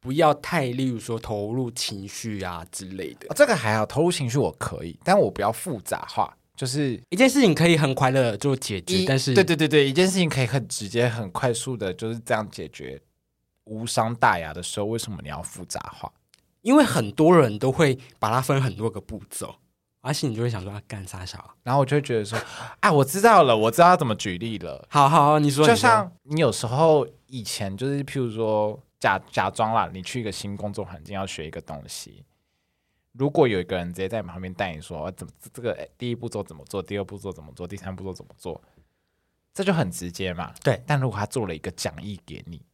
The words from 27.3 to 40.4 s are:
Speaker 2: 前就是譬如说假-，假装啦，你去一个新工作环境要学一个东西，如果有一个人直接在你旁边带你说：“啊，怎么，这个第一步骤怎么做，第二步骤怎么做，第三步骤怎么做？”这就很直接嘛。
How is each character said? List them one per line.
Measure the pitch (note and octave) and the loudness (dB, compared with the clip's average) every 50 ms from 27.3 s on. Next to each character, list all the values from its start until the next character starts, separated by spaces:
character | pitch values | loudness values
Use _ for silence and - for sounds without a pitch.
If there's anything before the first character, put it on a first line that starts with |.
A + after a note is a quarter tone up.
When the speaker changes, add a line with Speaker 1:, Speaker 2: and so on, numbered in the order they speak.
| C3 B2+ G#2+ | -12 -10 -8
Speaker 2:
前 | - - - G#2+ G2 F#2+ | -8 -8 -6 -6 -6 -6
就 | G2 B2 | -6 -4
是 | C#3 C#3 C#3+ C#3 | -4 -4 -4 -6
譬 | C3 - C#3 | -6 -4 -4
如 | B2+ A#2 | -4 -4
说 | G#2+ A2 A2+ A2 G#2+ G#2+ G#2+ G#2+ G#2+ - _ _ _ _ | -4 -2 -2 0 2 2 0 0 -2 -6 _ _ _ _
假-， | - A#2 G2 F#2+ - - - | 0 0 0 0 -4 -6 -4
假 | - F#2+ G2 | -2 -2 -2
装 | - - A2+ A2 A2+ | 0 -2 -2 0 2
啦， | A2+ F#2+ E2 | 0 0 -2
你 | F2+ F#2 F2+ | -6 -12 -12
去 | - - B2+ | -8 -8 -8
一 | A#2 | -6
个 | G#2+ | -8
新 | F#2+ - - G2+ G2+ | -8 -8 -10 -10 -10
工 | G2 G2+ G#2 | -8 -8 -10
作 | G2+ - G2+ | -8 -8 -10
环 | E2+ F#2 D#2 D2+ | -10 -12 -18 -16
境 | - G2+ | -12 -8
要 | F#2+ G2 | -8 -8
学 | F#2+ - - D#2 | -8 -8 -12 -12
一 | D#2 | -12
个 | E2 E2+ D#2 | -12 -14 -14
东 | - D#2 C#2+ - - | -12 -14 -14 -14 -14
西， | - - - - - - - _ _ _ _ _ _ _ _ _ _ _ _ _ _ _ _ _ _ | -14 -16 -16 -16 -20 -20 -20 _ _ _ _ _ _ _ _ _ _ _ _ _ _ _ _ _ _
如 | A#2+ C3+ D3 | -4 -4 -2
果 | C#3+ E3 D3 B2 | 4 4 4 4
有 | G#2+ F#2 | 4 -2
一 | F2+ | -2
个 | - G2 | -2 -4
人 | F2+ F2 F2 | -6 -4 -6
直 | F2 F2+ F#2+ | -8 -6 -6
接 | |
在 | F#2+ G#2+ A2+ | -6 -4 -6
你 | G#2 F2 | -8 -8
旁 | F2 F#2 | -12 -12
边 | F#2 F#2 F#2 | -12 -12 -6
带 | - G2+ F#2 E2 | -6 -6 -6 -6
你 | D#2+ - | -10 -14
说 | - F2 D2+ D2+ F#2 | -12 -10 -8 -8 -10
：“啊， | F#2 | -10
怎 | - - | -12 -18
么， | - _ _ - G2+ _ | -18 _ _ -20 -20 _
这 | - A#2+ | -8 -6
个 | A#2 F#2 - D#2 - _ | -6 -6 -6 -10 -16 _
第 | _ B2+ B2 | _ -8 -8
一 | A#2+ | -6
步 | A#2+ A#2+ A2+ | -6 -8 -10
骤 | - G#2+ G2 | -8 -8 -10
怎 | - E2 | -10 -14
么 | D2+ C#2 - | -20 -18 -10
做， | - G2 F2 | -8 -8 -8
第 | - G2+ G2+ | -6 -6 -6
二 | G2 | -6
步 | - G2+ | -8 -10
骤 | G2+ - G2 F2+ | -12 -12 -12 -12
怎 | E2+ D2+ | -12 -16
么 | D2+ B2+ | -20 -14
做， | - F2+ | -14 -12
第 | E2+ G2 | -12 -12
三 | G2 - G2 F#2+ | -12 -12 -12 -12
步 | F#2 F#2+ | -10 -10
骤 | F#2+ F2+ | -12 -12
怎 | - - | -14 -16
么 | _ - | _ -20
做？” | _ - F2+ D#2+ - _ _ _ _ _ _ _ _ _ _ _ _ _ _ _ _ _ _ _ | _ -12 -12 -12 -12 _ _ _ _ _ _ _ _ _ _ _ _ _ _ _ _ _ _ _
这 | - G3 | -4 -2
就 | F#3+ F#3+ | 0 0
很 | D#3+ C3+ F2+ | 0 0 -2
直 | E2+ - F2+ F2 E2+ | -4 -8 -10 -10 -8
接 | - G2 F#2 F2+ | -6 -6 -4 -4
嘛。 | E2+ | -6